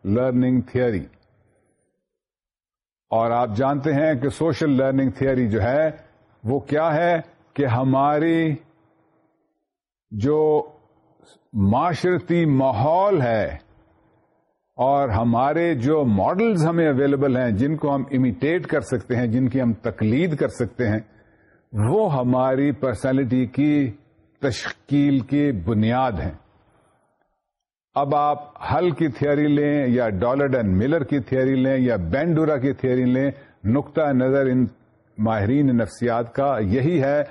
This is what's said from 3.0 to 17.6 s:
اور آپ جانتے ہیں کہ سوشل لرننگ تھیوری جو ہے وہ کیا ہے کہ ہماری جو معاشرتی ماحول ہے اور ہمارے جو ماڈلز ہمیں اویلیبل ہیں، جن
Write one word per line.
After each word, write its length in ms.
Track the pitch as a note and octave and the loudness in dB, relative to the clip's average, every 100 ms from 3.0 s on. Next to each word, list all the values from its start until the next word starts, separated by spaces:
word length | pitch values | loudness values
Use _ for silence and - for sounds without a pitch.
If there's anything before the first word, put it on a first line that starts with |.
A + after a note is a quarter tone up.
| _ | _
اور 200 | A2 A#2 | -2 0
آپ 260 | A#2+ A#2+ G2+ | 0 -2 0
جانتے 360 | C3+ C#3+ D3 | 0 0 0
ہیں 220 | C#3 D#3 | 0 0
کہ 140 | B2+ C3+ | 0 -2
سوشل 420 | - E3 D3 D#3+ | -2 -2 0 0
لرننگ 400 | C3 C3+ C3+ C3+ | 2 2 2 0
تھیوری 380 | - C3+ C3 A#2 | 0 0 0 0
جو 140 | G#2+ | 0
ہے 280 | A2 C#3+ D#3 D#3 - _ _ _ | 0 2 0 -2 -20 _ _ _
وہ 160 | A2 C#3 | -4 -4
کیا 340 | C#3 D3 D#3+ | -2 -2 0
ہے 260 | D3+ E3+ E3 - _ _ | 0 0 0 -4 _ _
کہ 120 | - C3+ | -4 -2
ہماری 880 | A#2+ C3 C3 C#3+ D3+ E3 E3 D#3+ C#3 - _ _ _ _ _ _ _ _ _ _ _ _ _ _ | 0 2 2 2 2 2 2 0 -4 -10 _ _ _ _ _ _ _ _ _ _ _ _ _ _
جو 580 | G#2+ B2+ D3+ D#3 D3+ - - _ _ _ _ _ _ _ | -4 0 2 2 0 -2 -16 _ _ _ _ _ _ _
معاشرتی 920 | A2 G2 A#2 E3+ D#3+ F3+ F3+ - E3+ | 0 2 2 0 0 0 -2 0 0
ماحول 760 | E3 C3 A2+ G#2 D3 F3 G3+ F#3 | 2 2 2 0 0 2 2 2
ہے 220 | A#2+ A2+ F2+ - _ _ _ _ _ _ _ _ _ _ _ - | 2 0 -2 -6 _ _ _ _ _ _ _ _ _ _ _ -4
اور 320 | B2+ C#3 C#3 | 0 0 0
ہمارے 680 | G2 A#2+ A#2 C3+ D#3 E3+ | 0 0 2 0 0 -2
جو 300 | D3 B2 D#3 | 0 0 0
ماڈلز 640 | C3 G2 G#2+ F3+ A#3 F#3+ D#3+ | 2 2 0 0 0 2 0
ہمیں 200 | E3+ D#3+ | 2 2
اویلیبل 500 | C3 C#3 C#3 C#3 B2+ | 2 0 2 0 0
ہیں، 140 | B2 | 0
جن 260 | G2+ | 0